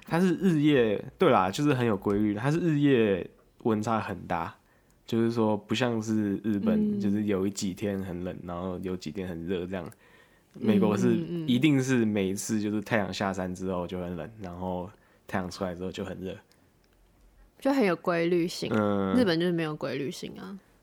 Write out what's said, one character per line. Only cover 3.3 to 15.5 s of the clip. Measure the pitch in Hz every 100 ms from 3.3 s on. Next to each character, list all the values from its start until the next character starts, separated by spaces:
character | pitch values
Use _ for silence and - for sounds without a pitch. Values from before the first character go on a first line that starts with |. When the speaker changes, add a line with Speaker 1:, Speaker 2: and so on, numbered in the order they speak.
| _ _ _
Speaker 1:
温 | 120 107
差 | 110 110
很 | 98 90 90
大， | 85 90 - _ _ _ _ -
就 | 113
是 | 117
说 | 117 110 104
不 | -
像 | 110 123 113
是 | 107 110 101 98
日 | 113 101
本， | 110 110 107 104
Speaker 2:
嗯。 |
Speaker 1:
就 | 101
是 | 104
有 | 104 95 101
几 | 101 101
天 | 90 101 98
很 | 95 87
冷， | 90 -
然 | 90 87
后 | 92 90
有 | 92 92
几 | 85
天 | 85 92
很 | 82 85
热 | 92 90
这 | 95
样。 | 80 - _ - _ _ _
美 | - 214 202
国 | 185 -
是 | 123
Speaker 2:
嗯， | 113
嗯， | 160 170 156
嗯。 |
Speaker 1:
一 | 123
定 | 151 139
是 | 131 127 110
每 | 104 95 101
次 | - 110
就 | 104
是 | 107
太 | - 113
阳 | 98
下 | 92 101
山 | 95 92 90
之 | 92
后 | 90 87
就 | 90
很 | 87 87
冷， | 78 110
然 | 90 87
后 | 92 90 90 - _ _ -
太 | 98
阳 |
出 | 90